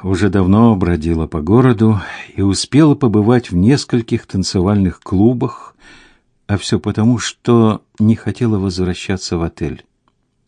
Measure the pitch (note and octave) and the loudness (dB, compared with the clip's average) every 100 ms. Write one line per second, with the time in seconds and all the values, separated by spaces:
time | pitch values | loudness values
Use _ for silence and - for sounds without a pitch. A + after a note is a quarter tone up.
0 | F#2+ F#2 G2+ G2 F#2 G2+ A#2 G2 F2 E2+ | -4 0 0 2 2 4 4 4 0 0
1 | D#2+ D#2+ D#2 D#2+ D2+ A#2 B2+ G#2+ A2 G2+ | -2 -2 -4 -4 0 2 2 2 2 0
2 | - - - - G2 F#2 - C3+ D#3+ C#3+ | -4 -16 -12 -4 -2 -2 -2 2 2 2
3 | B2 G#2+ G#2 B2 - F2 G2+ C#3+ - B2 | 2 2 2 2 0 0 2 0 -2 -4
4 | A2+ A#2 - G2 F2+ G2 F2+ G#2 F#2 - | -2 -6 -4 -6 -4 -2 0 0 0 -4
5 | - F#2+ A2 B2 A#2+ - - _ - - | -4 2 2 2 -4 -8 -20 _ -20 -20
6 | _ _ _ _ - G2+ - A2 G#2+ G2+ | _ _ _ _ -6 -6 -2 -4 -4 -2
7 | A2 A#2 - - - A#2+ A2 G#2 _ - | 0 0 -4 -6 0 2 2 0 _ -2
8 | A2 A2 G#2+ - A#2+ G#2 G2 F2+ F2+ F2 | 0 0 -4 -4 -2 -2 -2 -2 -4 -4
9 | - F#2+ - F2 E2 - D2+ B1+ _ _ | -6 -6 -4 -4 -4 -6 -10 -10 _ _
10 | _ _ _ _ | _ _ _ _